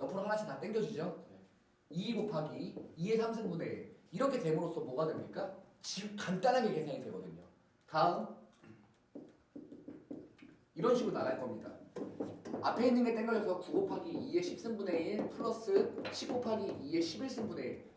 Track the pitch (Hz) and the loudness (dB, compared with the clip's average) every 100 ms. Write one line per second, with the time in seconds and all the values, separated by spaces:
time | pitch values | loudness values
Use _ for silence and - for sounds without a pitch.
0 | - 190 208 214 214 - 202 214 165 - | -2 0 2 2 0 -4 -2 0 0 0
1 | 175 180 - - - _ _ _ - 165 | -4 -4 -12 -20 -20 _ _ _ -8 -4
2 | 214 208 - - 151 - 190 - - - | 0 0 0 0 -2 -4 -8 -8 -10 -4
3 | 185 226 226 226 196 165 - - - - | 2 4 2 0 -2 -2 -4 -6 -8 -16
4 | - 175 269 247 160 165 165 156 127 - | -6 2 2 4 2 2 2 -2 -2 0
5 | 160 - 104 - - - - - - - | 0 0 -4 -4 -6 -6 -18 -12 -8 -6
6 | 208 - - 180 254 254 214 156 143 127 | -6 -4 -2 4 6 6 4 2 -2 -4
7 | - - - - - - _ _ - 156 | -6 -8 -8 -12 -16 -20 _ _ -2 4
8 | 170 - - - - - - - - _ | 6 4 -2 -8 -18 -20 -20 -20 -20 _
9 | _ - - - _ - - - - - | _ -16 -16 -20 _ -16 -14 -16 -16 -16
10 | - - - - - - _ 165 240 247 | -12 -14 -14 -20 -20 -20 _ 0 4 4
11 | 208 - - - - 110 - - - - | 4 0 0 0 -4 -6 -10 -14 -12 -10
12 | - - - - - - - - 247 240 | -8 -6 -8 -8 -6 -2 0 4 6 6
13 | 233 220 226 220 190 180 - 151 196 185 | 4 2 2 2 2 -2 0 0 2 -2
14 | 175 - - - 180 - 226 208 190 165 | -4 -6 0 0 0 -2 -4 -4 0 0
15 | 175 208 - - 226 220 - 392 - - | 2 0 -2 -2 -2 -2 4 6 6 0
16 | - - - 247 220 214 196 - 139 165 | -6 -4 -2 0 2 0 0 -4 0 0
17 | 165 - 262 226 214 151 127 - - | 0 -2 -4 -4 -4 -4 -4 -6 -12